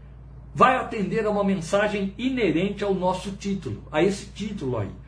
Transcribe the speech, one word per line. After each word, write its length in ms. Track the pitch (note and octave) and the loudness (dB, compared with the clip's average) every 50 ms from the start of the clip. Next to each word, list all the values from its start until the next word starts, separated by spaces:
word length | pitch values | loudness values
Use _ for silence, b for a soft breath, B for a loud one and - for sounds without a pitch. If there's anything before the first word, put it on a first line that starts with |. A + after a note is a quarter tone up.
| B B B B - - - - - - - | B B B B -18 -18 -18 -18 -16 -8 4
vai 220 | A#3 A#3 B3+ B3+ | 6 6 6 6
atender 500 | B3 A#3 - A#3+ A3 F#3+ E3+ A3 A3 G#3 | 4 0 -2 -2 -2 -2 0 0 0 0
a 40 | G#3+ | 2
uma 140 | G3+ G3+ G3 | 2 2 2
mensagem 720 | G3 F#3+ E3 D#3+ - G3+ G3+ G#3+ G3+ G3+ G#3 G3 G3 - | 2 2 0 0 0 2 2 2 2 0 0 -2 -2 -4
inerente 680 | G#3 A#3+ C4+ C4 B3 A3 E3+ D3 E3 F#3+ G#3 G3+ - G3+ | -2 -2 0 0 2 2 2 4 4 2 0 0 -2 0
ao 100 | G3+ G3 | 0 0
nosso 380 | F3 F3+ F3+ F#3 - - G#3 | 2 2 0 0 0 -4 -8
título, 520 | F#3+ - - G3 G3 - - A#2 G#2 - - - | -8 -6 -4 -4 -4 -2 -4 -6 -8 -8 -8 -2
a 120 | D3+ D3+ F3+ | 2 4 4
esse 240 | G3 G3 - - | 4 2 0 -6
título 500 | - - - G3+ G#3+ - - C#3+ B2+ A#2+ | -12 -10 -8 -6 -6 -6 -4 -4 -2 -2
aí, 140 | A2 G2 F#2+ - - B | -2 -4 -6 -8 -12 B